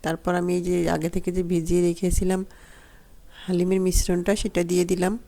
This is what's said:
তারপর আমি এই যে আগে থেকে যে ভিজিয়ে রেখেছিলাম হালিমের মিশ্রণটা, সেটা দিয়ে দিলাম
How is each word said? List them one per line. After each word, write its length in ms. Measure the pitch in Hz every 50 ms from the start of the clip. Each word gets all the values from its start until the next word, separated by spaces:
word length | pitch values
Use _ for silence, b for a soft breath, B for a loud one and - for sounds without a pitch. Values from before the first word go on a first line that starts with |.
| -
তারপর 280 | 160 165 165 - - 175 175
আমি 100 | 175 175 180 180
এই 40 | 175 180
যে 80 | 180 175 170 165 165
আগে 140 | 160 156 175 -
থেকে 140 | 185 - - 175 185
যে 40 | 180 170
ভিজিয়ে 300 | 180 170 160 170 175 180 175 175
রেখেছিলাম 540 | 170 - 190 180 175 - 190 185 185 185 190 - B B B B B B B B B B B B B B - - - - -
হালিমের 360 | - 185 175 175 180 190 190 185
মিশ্রণটা, 460 | 185 180 - - - 180 180 175 202 202 202
সেটা 200 | - 214 - 175 175 170
দিয়ে 120 | 180 180 180 175
দিলাম 220 | 190 175 180 185 208 233 -